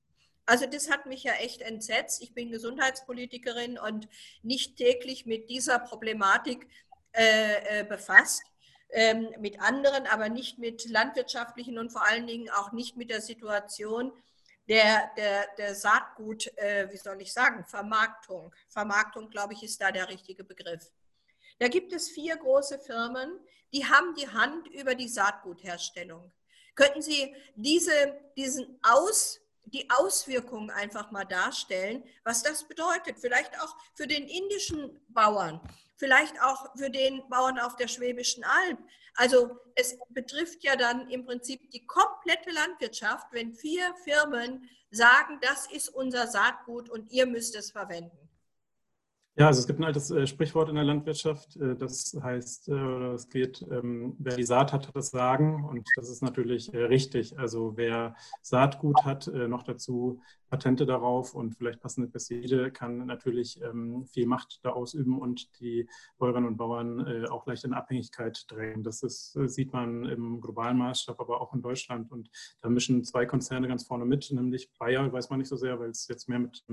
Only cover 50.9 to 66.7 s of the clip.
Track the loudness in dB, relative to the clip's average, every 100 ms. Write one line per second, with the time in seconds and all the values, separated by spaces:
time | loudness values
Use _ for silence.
50.9 | 2 0 -2 -2 -4 -8 -4 -2 -2 -6
51.9 | -6 -8 -6 -4 -6 -6 -12 -4 -2 -2
52.9 | -2 -4 -6 -4 -2 -2 -4 -6 -4 -4
53.9 | -4 -6 -6 -4 -2 4 4 4 2 -2
54.9 | -6 -4 0 2 4 4 2 -4 -6 0
55.9 | 0 0 -4 -2 0 0 0 -2 0 6
56.9 | 6 4 -2 -2 -4 -4 -2 -4 0 0
57.9 | 0 -4 -8 -16 -14 0 4 4 4 4
58.9 | 4 4 -2 -4 -2 -2 -2 -6 -10 -4
59.9 | -2 -2 -4 -14 _ -6 -2 2 4 4
60.9 | 2 2 0 -2 -6 -6 -4 -6 -6 -8
61.9 | -6 -6 -6 -8 -6 2 2 2 -4 -8
62.9 | -6 -6 -6 -2 -2 -4 -6 -8 -6 -6
63.9 | -8 -6 -2 0 0 -2 -8 -6 -4 -6
64.9 | -2 0 0 -2 -6 -10 -10 -4 -4 -4
65.9 | -10 -16 -2 0 2 0 -2 -4